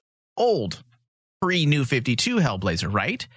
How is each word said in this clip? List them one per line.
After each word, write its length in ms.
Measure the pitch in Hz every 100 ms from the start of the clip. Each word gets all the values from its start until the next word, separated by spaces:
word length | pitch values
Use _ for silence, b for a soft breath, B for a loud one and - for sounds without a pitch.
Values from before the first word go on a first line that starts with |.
| _ _ _ -
old 460 | 247 208 196 - - _ _ _ _ _
pre-New 440 | 185 180 151 147
fifty-two 520 | 131 135 120 120 - 240
Hellblazer, 560 | 151 98 95 85 85
right? 340 | 101 107 240 -